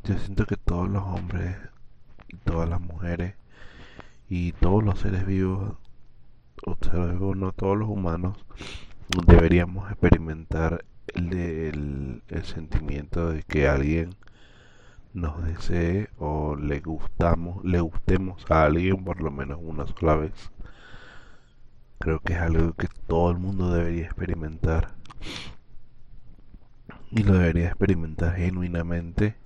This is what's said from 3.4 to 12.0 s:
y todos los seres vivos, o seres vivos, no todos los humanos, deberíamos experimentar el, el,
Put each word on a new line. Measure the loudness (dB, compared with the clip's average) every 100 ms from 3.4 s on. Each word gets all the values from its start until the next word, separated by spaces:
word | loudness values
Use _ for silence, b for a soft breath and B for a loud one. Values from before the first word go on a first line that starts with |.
| -20 B B B B B B B -8
y | -4 -4
todos | 2 4 6
los | 4 2
seres | 2 2
vivos, | 0 2 2 0 -4 -8 -14 -18 -18 -20 -20 -20 -20 -12 -4
o | 2
seres | 4 6 2
vivos, | 0 0 0
no | -2
todos | -2 0 2
los | 0
humanos, | -2 -2 0 -2 -6 -12 B B B B B -2 4 10
deberíamos | 10 10 4 4 -4 -6
experimentar | 2 6 6 4 -8 -6 -2 0 -2 -8 -18 -10
el, | -6 -4
el, | -2 -2 -2 -4 -4 -6 -6